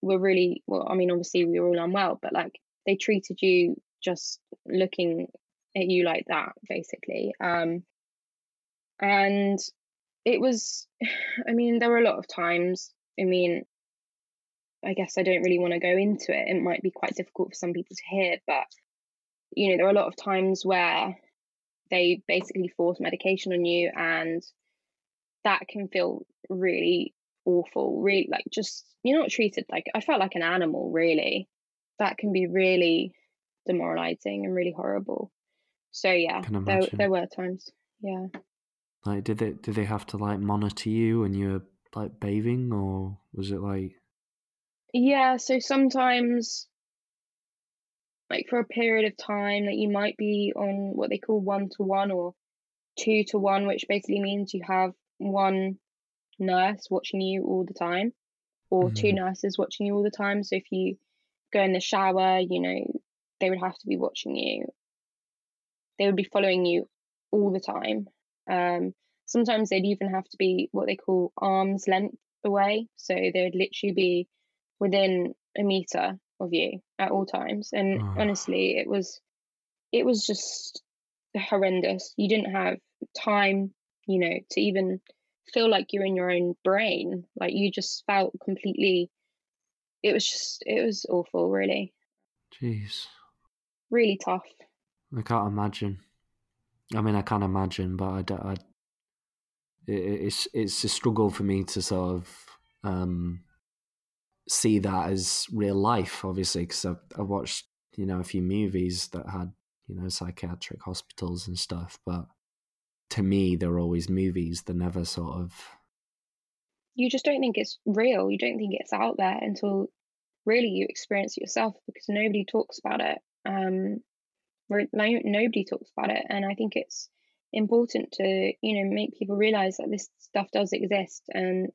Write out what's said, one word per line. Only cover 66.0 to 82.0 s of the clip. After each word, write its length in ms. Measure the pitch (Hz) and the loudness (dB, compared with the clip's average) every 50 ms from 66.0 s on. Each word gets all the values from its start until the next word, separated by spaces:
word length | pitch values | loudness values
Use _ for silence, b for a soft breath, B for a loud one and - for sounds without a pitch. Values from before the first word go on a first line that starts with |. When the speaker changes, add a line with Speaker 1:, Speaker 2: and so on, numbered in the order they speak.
| 196 202 | 0 2
Speaker 1:
would 80 | 196 | 2
be 80 | 180 196 | 2 -2
following 420 | - - 202 202 190 185 185 180 | 0 0 2 2 2 2 2 2
you 240 | 175 175 175 - - _ _ _ _ _ _ _ - | 2 2 0 0 -4 _ _ _ _ _ _ _ -2
all 200 | - 208 202 202 | 0 2 2 2
the 80 | 185 190 | 0 -2
time. 480 | - 208 208 - - 220 214 214 202 196 _ _ _ _ _ _ - - | -4 -4 -6 -4 -2 -2 -2 -4 -4 -8 _ _ _ _ _ _ -6 -2
Um, 460 | 185 180 175 175 175 175 180 185 185 _ _ _ _ _ _ - | 0 0 2 2 0 0 -2 -4 -6 _ _ _ _ _ _ -2
sometimes 420 | - 240 233 226 226 220 220 196 | 2 2 2 4 2 2 2 2
they'd 160 | 196 190 185 | 2 2 2
even 240 | 202 202 - 196 196 | 2 0 0 -2 -2
have 180 | 185 185 190 _ | -2 -4 -4 _
to 80 | - - | -4 0
be 320 | 190 185 185 185 196 - | 2 2 2 2 0 -2
what 160 | - 190 - 208 | -2 -2 -2 -2
they 80 | 196 | -2
call 360 | - - - 185 185 180 175 - - | -4 0 0 2 2 2 0 -2 -2
arm's 500 | - 196 190 190 190 196 196 190 - 196 | 0 2 2 2 2 2 0 -2 0 2
length 300 | 185 185 202 - - - _ _ _ _ - | 2 2 2 -2 -6 -10 _ _ _ _ -2
away. 440 | 208 202 202 196 202 214 220 233 - _ | 0 2 4 4 4 2 0 -2 -6 _
So 180 | - - - 180 | -14 -4 -2 -2
they'd 400 | 185 185 185 170 185 180 185 175 | 0 0 0 2 2 0 0 2
literally 380 | 185 190 - - - - 202 175 | 0 -2 -2 -2 -4 -2 0 2
be 340 | 190 185 180 175 175 180 _ _ _ _ _ _ _ _ _ _ - | 2 4 4 4 2 0 _ _ _ _ _ _ _ _ _ _ -2
within 560 | 202 196 185 196 196 185 185 180 175 - - _ _ _ - | 0 2 4 4 4 4 4 2 0 -2 -4 _ _ _ -4
a 60 | - 202 | 0 0
meter 540 | 202 196 190 180 - - - 180 185 190 190 _ _ _ - | 2 2 2 0 -2 -2 -2 0 0 -2 -6 _ _ _ -8
of 100 | 196 175 | -6 0
you 280 | 170 160 - - - 180 _ _ _ - | 0 0 0 0 -4 -8 _ _ _ -4
at 120 | 190 - | -2 0
all 140 | - 196 190 | 0 0 0
times. 440 | 190 - - - - 214 208 208 - - | 0 -2 -4 -2 -2 -4 -4 -4 -4 -2
And 280 | 208 196 196 196 196 | 0 2 2 2 0
Speaker 2:
Ah. 140 | 208 196 196 196 | -2 -2 0 0
Speaker 1:
honestly, 600 | 214 208 202 185 - - 185 185 - 190 - - | 0 0 0 -2 -2 -2 0 2 2 2 2 0
it 100 | - - | 0 0
was, 340 | 202 196 180 - - - _ _ _ _ _ _ _ _ _ _ _ _ _ - | -2 -2 -2 -4 -8 -20 _ _ _ _ _ _ _ _ _ _ _ _ _ -2
it 140 | - 240 - | 0 2 4
was 200 | 247 240 208 - | 4 2 2 2
just 560 | - 208 - - - - - - - - - _ _ _ _ _ _ _ _ _ _ - 202 | -2 -4 -4 -4 -8 -10 -10 -12 -12 -14 -16 _ _ _ _ _ _ _ _ _ _ -6 -6
horrendous. 760 | 190 - 214 196 196 190 185 185 175 190 196 185 | -2 0 2 2 2 2 2 2 0 0 0 -2